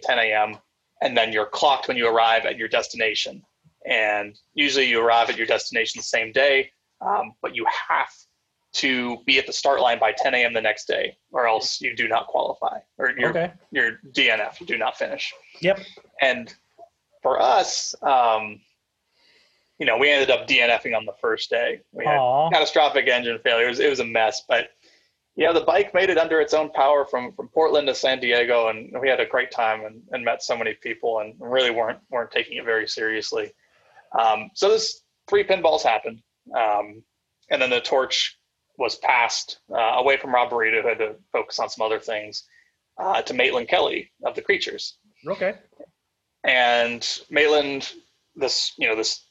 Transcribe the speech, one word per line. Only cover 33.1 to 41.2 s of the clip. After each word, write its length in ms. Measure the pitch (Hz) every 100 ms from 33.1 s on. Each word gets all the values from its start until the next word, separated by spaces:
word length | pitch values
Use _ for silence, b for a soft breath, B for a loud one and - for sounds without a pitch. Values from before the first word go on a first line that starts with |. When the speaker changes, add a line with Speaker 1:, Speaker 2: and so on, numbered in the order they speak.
| 110 - 117 104 _ b b b b b 113
Speaker 1:
Um, 340 | 113 107 107
so 140 | - 196
this 340 | 220 - - _ _ -
three 140 | 202
pinballs 400 | 196 185 165 151
happened, 400 | 131 110 117 113 _ _ - 123
um, 460 | 110 104 104 110 _ _ _ _ -
and 100 | 143
then 100 | 127
the 100 | 123
torch 580 | - 135 127 - - - _ _ _ -
was 180 | 117 -
passed, 600 | - 127 117 - - - -
uh, 220 | 110 113 127
away 200 | 135 135
from 160 | 139
Rob 160 | 123 120
Burrito, 320 | 120 110 110
who 60 | 113
had 100 | 110
to 180 | 110 107